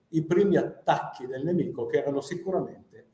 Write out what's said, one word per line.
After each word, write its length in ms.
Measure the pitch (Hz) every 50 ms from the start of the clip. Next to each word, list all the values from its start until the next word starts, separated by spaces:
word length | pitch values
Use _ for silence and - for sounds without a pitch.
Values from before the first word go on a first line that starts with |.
| _ _
i 120 | 165 156
primi 340 | 156 - 175 202 202 196 170
attacchi 680 | 139 - - - - - 165 143 - - - - - 123
del 160 | 127 131 131
nemico, 440 | 147 170 180 160 127 - - 127 113
che 120 | - 147 139
erano 220 | 135 139 139 139
sicuramente 880 | - - 175 - - 190 180 170 - - - - - _ - - - _